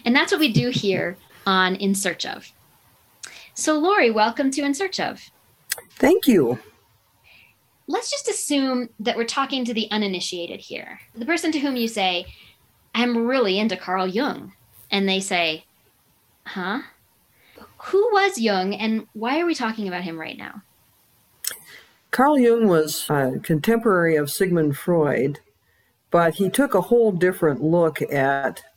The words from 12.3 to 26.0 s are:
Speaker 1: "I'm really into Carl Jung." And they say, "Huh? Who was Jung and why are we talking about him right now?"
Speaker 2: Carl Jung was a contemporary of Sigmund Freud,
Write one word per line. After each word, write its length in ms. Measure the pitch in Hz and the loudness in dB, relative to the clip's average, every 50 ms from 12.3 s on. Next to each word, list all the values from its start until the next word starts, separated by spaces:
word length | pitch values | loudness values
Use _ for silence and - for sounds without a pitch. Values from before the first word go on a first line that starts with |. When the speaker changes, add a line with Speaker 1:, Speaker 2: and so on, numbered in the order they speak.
| - - - - _ _ _ _ _ _ _ _ - | -16 -20 -20 -20 _ _ _ _ _ _ _ _ -2
Speaker 1:
"I'm 320 | 220 240 247 240 233 233 | -2 0 0 0 0 0
really 320 | 240 262 269 233 196 185 202 | 0 2 2 2 2 2 0
into 180 | 220 226 185 | 0 0 -2
Carl 300 | 180 - - 185 190 185 | -4 -6 -4 -2 -2 -2
Jung." 460 | 190 180 220 285 240 - - - 190 - _ _ _ _ - - - | -2 -2 -2 -2 -2 -4 -8 -12 -16 -20 _ _ _ _ -20 -10 -4
And 160 | 208 196 196 196 | -2 0 0 0
they 100 | 190 190 | 0 -2
say, 460 | 190 - 190 175 170 160 156 160 - _ _ _ _ _ _ _ _ _ _ _ _ _ _ _ - | -2 -2 -2 0 0 -2 -2 -6 -10 _ _ _ _ _ _ _ _ _ _ _ _ _ _ _ -18
"Huh? 360 | - - 196 180 185 208 277 330 - _ _ _ _ _ _ _ _ _ _ _ _ _ - - - _ - - | -14 -10 -8 -6 -6 -6 -8 -10 -12 _ _ _ _ _ _ _ _ _ _ _ _ _ -20 -20 -20 _ -18 -6
Who 220 | - - 392 415 480 | 0 2 2 2 4
was 260 | 415 381 392 392 381 240 | 4 2 2 2 0 0
Jung 340 | 226 214 196 190 185 196 | 0 0 0 0 -2 -4
and 360 | 208 196 220 220 220 220 214 - - | -4 -4 -2 -2 -2 -2 -4 -8 -12
why 260 | 214 220 240 277 320 | -8 -4 -2 -2 0
are 60 | 349 | 0
we 100 | 339 311 | -2 -2
talking 320 | - 247 220 226 220 208 190 | -2 -4 -6 -6 -6 -6 -6
about 160 | 180 180 180 | -6 -8 -8
him 160 | 165 165 160 | -8 -10 -10
right 180 | 160 - - - | -12 -12 -14 -14
now?" 240 | - - - 202 - _ _ _ _ _ _ _ _ _ _ _ _ _ _ _ - - - - - - - - - _ _ _ _ _ | -16 -16 -16 -18 -20 _ _ _ _ _ _ _ _ _ _ _ _ _ _ _ -10 -8 -8 -10 -18 -20 -20 -20 -20 _ _ _ _ _
Speaker 2:
Carl 260 | - - 254 294 302 277 | 0 2 4 4 6 6
Jung 300 | 247 233 233 233 220 202 | 6 6 6 6 4 4
was 360 | 175 156 156 151 147 - - - | 4 4 2 2 -2 -6 -4 0
a 300 | 151 143 135 127 135 139 | 0 2 2 0 -2 -2
contemporary 720 | - - 165 151 147 220 226 226 226 226 190 175 170 165 160 | -2 0 -2 0 2 2 0 2 2 2 2 4 4 2 2
of 160 | 147 147 143 | 2 0 -2
Sigmund 460 | - - 202 180 175 170 156 147 139 | -2 -2 0 0 2 2 2 0 0
Freud, 640 | - - - 175 165 151 143 - - 127 143 143 - _ _ _ _ _ _ _ _ _ _ _ _ | -2 -2 0 2 2 2 2 2 0 0 -2 -4 -6 _ _ _ _ _ _ _ _ _ _ _ _